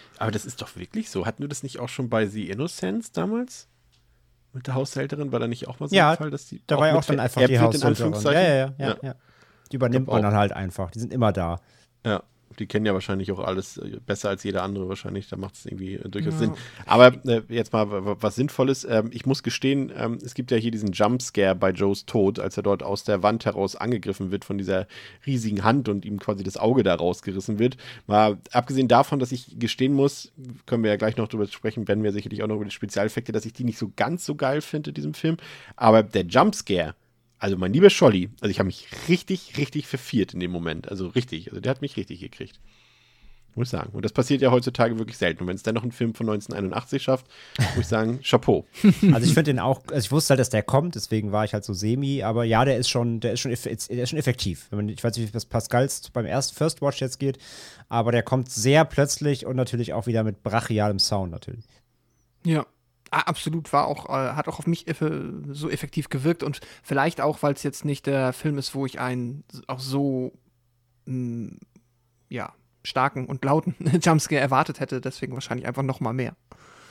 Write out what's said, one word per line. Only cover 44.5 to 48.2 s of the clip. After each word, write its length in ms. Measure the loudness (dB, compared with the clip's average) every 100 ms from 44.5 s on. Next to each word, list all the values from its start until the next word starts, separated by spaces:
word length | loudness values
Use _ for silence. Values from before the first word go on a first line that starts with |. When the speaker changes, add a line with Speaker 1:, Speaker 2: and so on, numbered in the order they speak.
Speaker 1:
heutzutage 480 | 4 2 2 2 2
wirklich 200 | -6 -2
selten. 240 | -2 0
Und 60 | -4
wenn's 140 | -4
dann 140 | -2 -2
noch 80 |
ein 80 | -4
Film 220 | -2 -4
von 120 | -2 -2
neunzehnhunderteinundachtzig 760 | -4 -4 -6 -4 -4 -4 -4
schafft, 220 | 0 -2 -2 -20 -14 -2 0 0
muss 80 |
ich 20 | 0
sagen, 320 | 0 0 -2